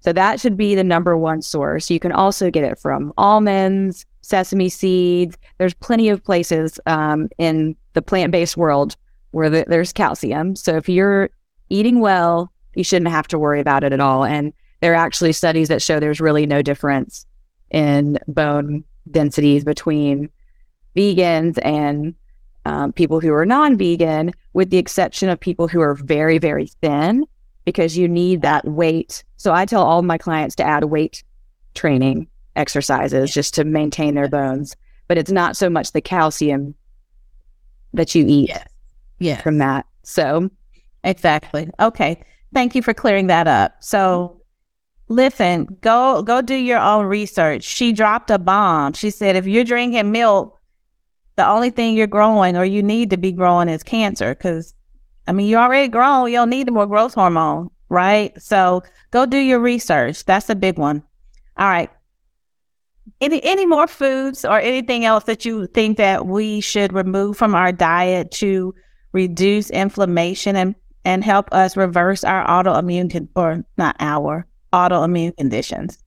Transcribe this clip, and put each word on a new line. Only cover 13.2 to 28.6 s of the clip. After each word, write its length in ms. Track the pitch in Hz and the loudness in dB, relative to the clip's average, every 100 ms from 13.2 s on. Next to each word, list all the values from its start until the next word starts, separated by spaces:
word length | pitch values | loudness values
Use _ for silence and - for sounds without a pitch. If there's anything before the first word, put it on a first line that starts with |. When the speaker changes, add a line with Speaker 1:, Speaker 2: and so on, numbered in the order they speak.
| 156 | -2
Speaker 1:
to 100 | 160 | -2
worry 200 | 147 147 | 0 0
about 240 | 147 139 | 0 0
it 80 | 139 | 0
at 80 | 135 | 0
all. 240 | 139 131 | 2 2
And 300 | 135 147 147 - _ _ | 0 -2 -4 -8 _ _
there 100 | 170 | 0
are 20 | 170 165 | 2 0
actually 280 | - 170 | 0 0
studies 340 | 156 175 160 156 | 0 0 0 0
that 120 | 160 | 0
show 180 | - 156 | 0 0
there's 220 | 151 151 | 0 0
really 240 | 160 151 151 | 0 2 2
no 160 | 143 | 0
difference 640 | 143 143 147 139 - - - _ _ _ _ | 0 -2 -2 -2 -4 -12 -20 _ _ _ _
in 460 | - 151 143 147 147 - | -2 2 2 0 -2 -4
bone 540 | 147 151 147 147 147 160 _ - | -2 -2 -2 -4 -8 -10 _ -6
densities 520 | 156 147 139 147 143 147 | -2 0 2 2 2 0
between 640 | 147 - 151 147 139 147 _ _ _ _ _ _ - | -4 -2 -2 0 -2 -6 _ _ _ _ _ _ 0
vegans 640 | 202 185 180 160 165 156 | 0 2 2 2 0 -2
and, 500 | - 151 147 147 151 165 _ - - _ - | -2 -2 -2 -4 -6 -10 _ -20 -20 _ -8
um, 280 | 147 143 | -4 -6
people 260 | - 160 160 | -2 0 2
who 140 | 165 | 2
are 120 | 151 175 | 2 2
non-vegan, 840 | 254 302 233 185 170 165 156 165 175 - | 2 4 2 2 0 0 0 -4 -6 -8
with 160 | 185 190 | -2 2
the 80 | 185 | 0
exception 500 | 175 - 180 - 190 | 0 -2 -2 0 -2
of 120 | 175 | -2
people 280 | - 175 170 | -4 -4 -2
who 140 | 170 | 0
are 140 | 156 143 | 0 0
very, 420 | 139 147 156 160 | -2 0 2 2
very 300 | 156 147 151 _ | 2 -2 -6 _
thin, 440 | 160 143 160 233 302 _ _ _ - | -2 0 0 0 -2 _ _ _ -6
because 320 | 180 165 160 | -2 -2 0
you 100 | 180 | 0
need 340 | 175 180 185 | 2 0 2
that 220 | 147 151 | 2 0